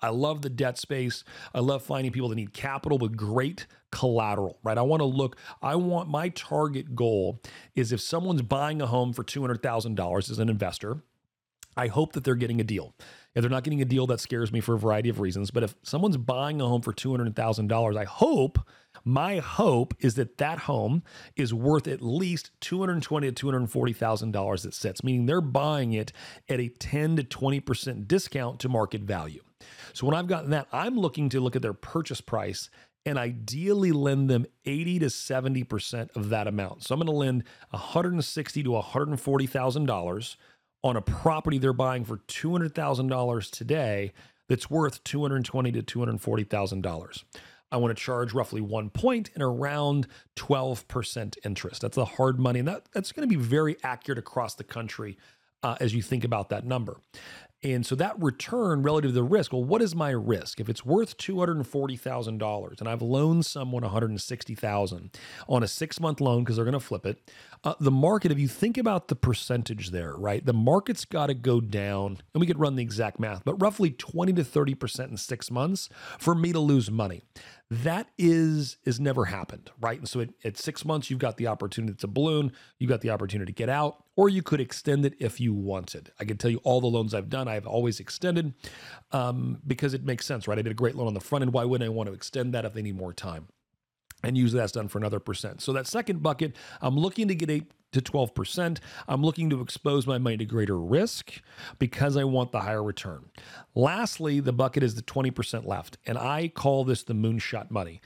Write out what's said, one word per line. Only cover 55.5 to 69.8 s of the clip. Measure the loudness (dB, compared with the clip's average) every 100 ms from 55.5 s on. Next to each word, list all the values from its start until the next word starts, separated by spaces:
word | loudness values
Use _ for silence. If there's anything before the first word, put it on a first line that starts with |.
| _
uh, | -4 0
as | 0
you | 0
think | 0 -2
about | 0 -2 -2
that | -6 -2
number. | -2 -4 -10 _ -20 -20 -20 -20 _
And | -2 0
so | 0 0
that | 0 2
return | 0 0 -2 0 2 2
relative | 4 4 4
to | 2
the |
risk, | 4 4 4
well, | 0
what | 2 4
is | 2 2
my | 0
risk? | 0 0 0 -2 -6
If | -4
it's | -4 2
worth | 2 2 -4
two | -4 0
hundred | 0 0
and | -2
forty | -2 -2 -4
thousand | -6 -6 -4 -4
dollars | -2 -4 -6 -8
and | -6
I've | -2
loaned | 0 4 6 4 2
someone | -2 -4 -2
a | 0
hundred | 2 0
and | -2
sixty | -6 -10 -8
thousand | -6 0 2 0 -2 -12 -18 -18 -16 0
on | 2
a | 2
six-month | -2 -6 -2 -2 2
loan | 2 4 2
'cause | 2
they're | 2
gonna | 0
flip | -4 -6 -4
it, | -6 -12 -20 -20 -6
uh, | -4 2
the | 4
market, | 6 6 6 4
if | 4
you | 2
think | 2 0 2
about | 2 0 -2
the | 0
percentage | 2 2 0 -2 -2 -6